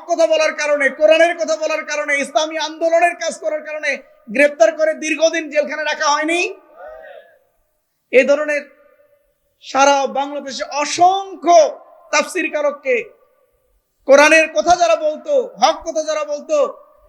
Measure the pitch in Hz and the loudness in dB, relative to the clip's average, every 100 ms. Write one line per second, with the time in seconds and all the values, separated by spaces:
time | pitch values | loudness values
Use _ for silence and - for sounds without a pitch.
0 | - 339 320 320 311 311 294 294 269 269 | -2 0 2 2 0 -2 -2 0 0 2
1 | 302 320 339 339 311 311 311 311 302 294 | 4 4 4 0 -4 -4 -4 -6 -6 -6
2 | 294 285 277 320 311 320 302 320 330 330 | -4 -4 -2 -2 -2 -4 -8 -4 0 2
3 | 349 339 330 - 311 302 302 302 294 262 | 2 0 -8 -8 -6 -8 -8 -8 -6 -6
4 | - _ - 220 294 294 320 320 311 277 | -8 _ -6 2 2 4 2 2 -2 -2
5 | 311 311 320 330 302 294 262 302 302 294 | -4 0 0 0 -4 -2 -2 -4 -4 -2
6 | 302 294 311 349 381 - _ - - - | 0 0 0 -2 -4 -8 _ -20 -20 -20
7 | - - - _ _ _ _ _ _ _ | -20 -20 -20 _ _ _ _ _ _ _
8 | _ 240 269 285 302 294 - _ _ _ | _ -2 0 -2 -2 -8 -8 _ _ _
9 | _ _ _ _ _ _ - 262 277 277 | _ _ _ _ _ _ -6 2 4 4
10 | 262 226 285 294 269 254 302 269 294 - | 0 -4 -6 -8 -10 -12 -8 -6 -4 2
11 | 359 392 392 349 311 339 285 - - _ | 2 2 -4 -6 4 6 4 0 -18 _
12 | - 294 - 359 311 302 294 277 269 240 | -4 -2 -2 -4 -4 -2 -4 -4 -2 -4
13 | - _ _ _ _ _ _ _ _ _ | -4 _ _ _ _ _ _ _ _ _
14 | - 285 302 320 311 311 330 349 339 320 | 4 6 8 6 4 0 2 2 4 2
15 | 311 302 311 285 214 180 269 311 330 311 | 0 -4 -2 -2 -2 0 0 0 -4 -6
16 | 311 302 302 294 294 302 254 - _ _ | -4 -4 -4 -8 -2 0 0 -4 _ _